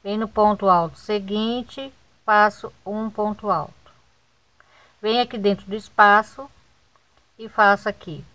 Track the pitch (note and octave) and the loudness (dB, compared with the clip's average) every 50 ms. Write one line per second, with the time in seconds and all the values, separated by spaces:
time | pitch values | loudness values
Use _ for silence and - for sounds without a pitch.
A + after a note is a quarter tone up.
0 | _ G3 G#3 G#3+ A3+ G#3+ - A3 G#3 G#3 G#3 G3+ G3+ G3 F3+ F3 E3+ D#3+ C#3 - | _ -6 -6 -6 -6 -4 0 2 2 2 2 2 2 4 4 4 2 -2 -8 -16
1 | - - G#3+ G#3 G3 F#3+ G#3 G#3+ A3 A3+ A#3+ B3 A#3+ - - C#4 C4+ C4+ _ _ | -8 -6 -6 -6 -4 -6 -6 -4 -4 -4 -4 -6 -8 -12 -14 -16 -16 -16 _ _
2 | _ _ _ _ _ - G#3+ G#3 G#3 G#3 G#3 - - - _ _ _ F#3+ G#3 G#3+ | _ _ _ _ _ 2 4 4 4 4 2 -4 -16 -18 _ _ _ -10 -8 -6
3 | A3 A3 G#3+ - G#3 G#3 G#3 - - G#3 F#3 D#3+ D3 - - _ _ _ _ _ | -8 -8 -4 -4 -4 -4 -4 -6 -4 -4 -4 -4 -4 -8 -16 _ _ _ _ _
4 | _ _ _ _ _ _ _ _ _ _ _ _ _ _ _ _ _ _ _ _ | _ _ _ _ _ _ _ _ _ _ _ _ _ _ _ _ _ _ _ _
5 | - G#3+ A3+ B3 B3 A#3+ - A3 G3 G3+ G3 - - F#3+ G3+ A3 - - _ - | -4 -2 0 -2 -2 -4 -6 -2 0 0 0 0 -6 -10 -10 -10 -12 -6 _ 4
6 | G#3 G3+ G3+ G#3+ A3 - - - C#4 C#4 _ _ _ _ _ _ _ _ _ _ | 6 6 6 4 2 -2 -14 -18 -20 -20 _ _ _ _ _ _ _ _ _ _
7 | _ _ _ _ _ _ _ - A3 G#3+ - - G#3+ G3+ G3+ G3+ - G#3+ G3+ - | _ _ _ _ _ _ _ -20 -20 -8 0 4 4 4 4 2 0 -8 -10 -8
8 | - F3+ D#3 C#3 - - | -14 -14 -14 -14 -16 -20